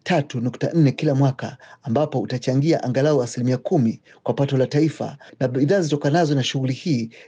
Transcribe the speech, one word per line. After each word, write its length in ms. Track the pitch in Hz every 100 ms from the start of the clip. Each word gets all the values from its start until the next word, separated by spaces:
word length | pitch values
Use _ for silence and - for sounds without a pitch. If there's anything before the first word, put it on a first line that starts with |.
tatu 380 | - 175 143 127
nukta 300 | 120 - 139
nne 180 | 170 143
kila 240 | 127 151 135
mwaka, 420 | 139 135 113 131 - -
ambapo 360 | - 120 151 139
utachangia 640 | 98 127 - 131 151 160
angalau 400 | 127 127 147 143
asilimia 340 | 117 - 123 127
kumi 440 | - 170 113 - _ -
kwa 100 | -
pato 240 | 117 139 135
la 100 | 123
taifa, 500 | 147 156 - 113 143 - -
na 80 | 127
bidhaa 340 | 127 143 202
zitokanazo 540 | 156 143 143 165 156 143
na 80 |
shughuli 300 | - 139 131
hii 360 | 127 180 127 113 -